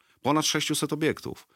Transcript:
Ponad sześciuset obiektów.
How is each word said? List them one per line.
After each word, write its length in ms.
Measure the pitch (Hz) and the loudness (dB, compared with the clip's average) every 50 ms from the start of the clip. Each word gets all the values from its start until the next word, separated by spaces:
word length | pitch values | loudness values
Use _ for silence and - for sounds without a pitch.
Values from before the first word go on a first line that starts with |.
| _ _ _ _ | _ _ _ _
Ponad 240 | - 131 151 156 151 | 0 2 2 4 2
sześciuset 460 | - - 156 147 - 151 - 156 143 | 2 0 0 0 0 0 0 0 -2
obiektów. 540 | 160 151 160 143 - - - - - - - _ _ | -2 0 0 0 0 -2 -6 -10 -12 -12 -16 _ _